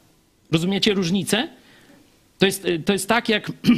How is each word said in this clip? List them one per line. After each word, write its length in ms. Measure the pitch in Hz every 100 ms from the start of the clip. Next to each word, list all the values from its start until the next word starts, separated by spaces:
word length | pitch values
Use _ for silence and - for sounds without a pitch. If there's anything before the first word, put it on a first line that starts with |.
| _ _ _ _ _
Rozumiecie 420 | 165 180 196 -
różnicę? 540 | 196 170 196 143 202 311 - - - - - _ _ _ -
To 60 | 196
jest, 200 | 190 175
y, 140 | 170
to 140 | 151
jest 160 | 196 -
tak, 200 | 226 233
jak 220 | 214 - - -